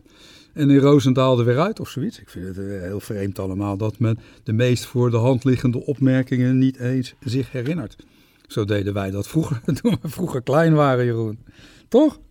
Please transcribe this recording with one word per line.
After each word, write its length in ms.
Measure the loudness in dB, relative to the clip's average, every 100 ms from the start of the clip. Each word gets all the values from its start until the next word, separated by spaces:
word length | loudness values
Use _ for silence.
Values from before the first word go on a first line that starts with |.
| _ _ -20 -20 _
en 160 | -2 4
in 80 | 6
Roosendaal 640 | 6 6 4 2 4 4
er 60 | 2
weer 140 | 2
uit 200 | 0 -4
of 100 | -10
zoiets. 300 | -8 -8 -10
Ik 100 | -16
vind 160 | -12 -12
het, 120 | -10
eh, 240 | -10 -8
heel 180 | -8 -8
vreemd 400 | -8 -6 -6 -6
allemaal 380 | -6 -4 -4 -2
dat 220 | -4 -2
men 200 | -2 -2 -6 -14
de 100 | -4
meest 320 | 0 2 0 -2
voor 260 | 0 0
de 60 | 2
hand 260 | 2 2
liggende 420 | 2 2 0 -2 -4
opmerkingen 720 | 0 2 2 0 0 2 2
niet 200 | 2 0
eens 360 | -4 -4 -4 -10
zich 320 | -6 -4 -4
herinnert. 440 | -6 -6 -6 -8 -14 -20 _ _ _ _
Zo 180 | -4 -2
deden 280 | 0 -2
wij 180 | -4 -4
dat 160 | -6 -4
vroeger, 340 | -4 -2 -4 -4
<laughs> 100 | -2
toen 160 | 0 -2
we 80 | -4
vroeger 320 | -8 -6 -6
klein 320 | 0 2 4
waren, 320 | 4 2 2 0
Jeroen. 340 | -2 -4 -8 -16 -20 -20 -20 _
Toch? 320 | 4 4 0 -14